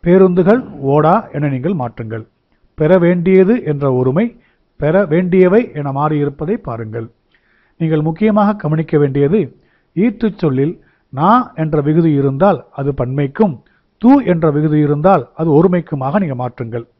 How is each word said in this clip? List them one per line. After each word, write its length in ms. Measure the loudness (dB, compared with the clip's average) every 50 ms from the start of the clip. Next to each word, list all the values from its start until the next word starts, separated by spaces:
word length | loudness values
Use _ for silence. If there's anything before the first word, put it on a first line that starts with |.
பேருந்துகள் 600 | 2 4 4 6 6 4 4 2 2 2 2 0 -2
ஓடா 640 | -8 -14 -8 -2 0 0 2 2 2 2 0 -2 -6 -8
என 140 | -4 -4
நீங்கள் 260 | -4 -4 -4 -4 -4 -4
மாற்றுங்கள். 540 | -4 -6 -8 -10 -12 -12 -10 -10 -12 -14 _ _ _ _ _ _ _ _ _ _
பெற 240 | -2 2 2 4
வேண்டியது 640 | 4 4 2 2 2 2 4 4 4 4 4 2 -2 -2
என்ற 300 | -6 -4 -2 -2 0 0
ஒருமை 460 | 0 0 0 0 0 -2 -2 -6 _ _ _ _ _ _ _ _
பெற 300 | _ -2 0 0 0 0
வேண்டியவை 680 | 0 0 -2 0 2 4 4 4 4 4 2 0 0 -8
என 180 | -8 -8 -6
மாறியிருப்பதை 640 | -4 -2 -2 -2 -2 -2 -2 -4 -6 -8 -6 -6 -6
பாருங்கள். 580 | -6 -6 -10 -10 -10 -10 -10 -10 -10 -12 -12 _ _ _ _ _ _ _ _ _ _ _ _ _
நீங்கள் 240 | _ -4 -2 -2 -2
முக்கியமாக 540 | -2 -4 -2 0 0 0 2 2 2 0 -2
கவனிக்க 420 | -2 -4 -4 -2 -2 -2 -2 0
வேண்டியது, 600 | 0 0 0 0 0 0 2 0 0 -2 -4 _ _ _ _ _ _ _ _ _
ஈற்றுச் 420 | -2 -2 -2 -2 -2 -4 -4 -4
சொல்லில் 460 | -2 -2 -2 0 0 -2 -2 -4 -10 _ _ _ _ _ _
நா 440 | -6 -2 2 2 2 2 0 -4 -6
என்ற 260 | -6 -4 -2 -2 -2
விகுதி 300 | 0 0 0 2 2 2
இருந்தால் 540 | 2 2 0 -2 0 0 0 0 0 -2 -6 _
அது 200 | _ -6 -6 -6
பன்மைக்கும், 680 | -4 -4 -6 -4 -2 -4 -4 -4 0 0 0 0 -2 -8 _ _ _ _ _ _ _ _ 4
து 200 | 4 4 4 4
என்ற 260 | 0 0 2 0 0
விகுதி 280 | 0 0 0 2 2 2
இருந்தால் 520 | 2 0 0 0 2 2 2 2 0 -6 _
அது 280 | -4 -2 2 4 4 4
ஒருமைக்குமாக 560 | 4 0 -2 -4 -6 -8 -6 -4 -2 -2 -2
நீங்க 300 | -2 -2 -4 -6 -8 -8
மாற்றுங்கள். 380 | -8 -10 -10 -8 -8 -10 -10 _ _